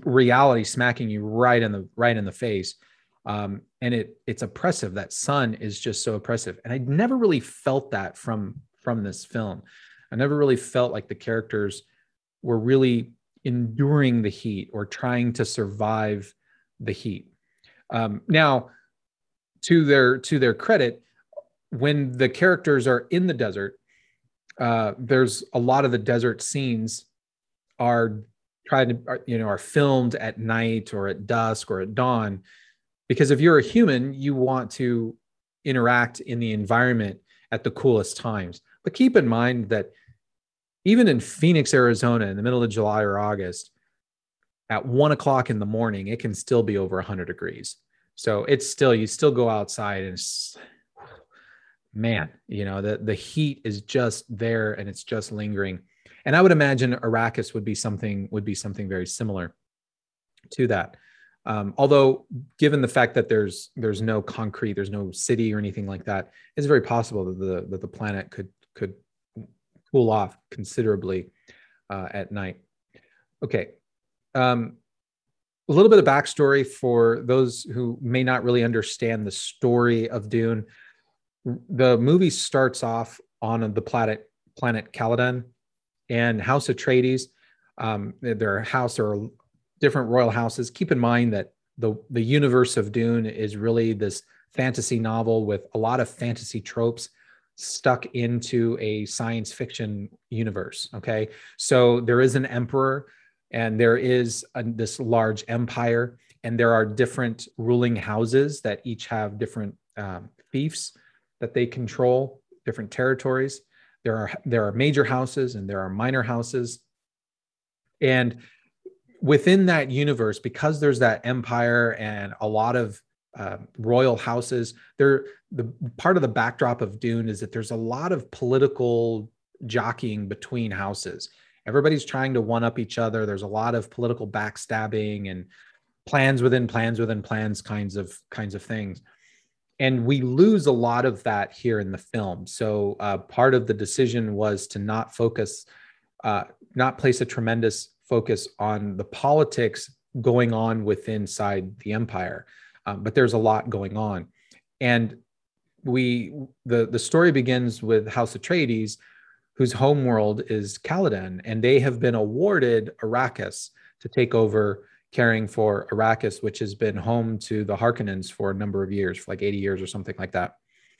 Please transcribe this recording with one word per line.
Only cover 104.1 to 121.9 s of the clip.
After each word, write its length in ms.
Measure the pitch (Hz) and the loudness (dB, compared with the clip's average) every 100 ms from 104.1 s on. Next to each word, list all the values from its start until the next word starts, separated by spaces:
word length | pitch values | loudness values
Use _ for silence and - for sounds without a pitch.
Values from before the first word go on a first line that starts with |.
| 127 120 - - 127 | 2 0 -4 -10 -8
a, 80 | |
this 360 | 117 113 110 - | -6 -4 -6 -4
large 460 | 117 113 110 110 - | 0 2 2 -2 -4
empire, 680 | 117 120 120 120 117 123 - _ _ | -4 -4 -2 0 0 -2 -8 _ _
and 160 | 117 117 | -6 2
there 140 | 117 | 4
are 120 | 113 107 | 4 2
different 640 | 104 123 - 120 113 - - | 0 -2 0 -4 -6 -12 -6
ruling 380 | 113 123 123 113 | 0 2 2 -2
houses 640 | 110 107 117 131 147 143 | -4 -2 2 2 2 -2
that 200 | 113 101 | -6 -6
each 240 | 123 113 - | -8 -10 -6
have 300 | 110 104 104 | -6 -6 -6
different, 360 | 110 113 104 - _ - | -8 -8 -10 -12 _ -12
um, 320 | 98 90 87 _ _ | -10 -12 -16 _ _
fiefs 400 | 131 156 - - _ _ _ _ - | -6 -4 -6 -14 _ _ _ _ -12
that 140 | 117 | -6
they 120 | 127 120 | -2 -2
control, 760 | 127 117 - 123 127 135 - _ _ - | -4 -8 0 2 2 0 -10 _ _ -10
different 260 | 110 104 | -8 -8
territories. 680 | - 131 131 131 131 135 - _ _ _ _ | -2 0 0 -2 -2 -2 -6 _ _ _ _
There 140 | 117 110 | -4 -4
are, 140 | 104 - | -4 -6
there 240 | - 117 104 | -2 0 0
are 60 | |
major 320 | 113 143 143 120 | 2 2 2 2
houses 500 | 127 127 143 127 110 | 0 -2 -4 -4 -6
and 140 | 95 | -6
there 100 | 98 | -6
are 100 | 95 | -6
minor 340 | 98 123 131 | -2 -2 0
houses. 560 | 117 120 117 131 120 - _ _ _ _ _ _ _ _ _ _ _ - | -2 -4 -4 -6 -6 -10 _ _ _ _ _ _ _ _ _ _ _ 0
And 380 | 135 127 123 - - _ _ _ - _ _ - | 2 4 2 -4 -18 _ _ _ -20 _ _ -4
within 460 | 147 147 185 196 185 | 4 6 6 6 6
that 240 | 160 135 | 2 0
universe, 480 | 131 147 120 110 101 | 0 0 0 0 -2
because 420 | 123 - 151 147 | -8 -2 -2 2
there's 180 | 147 120 | 2 6
that 260 | 120 110 120 | 4 4 -2
empire 720 | 127 120 120 120 120 117 | -4 -2 0 2 2 2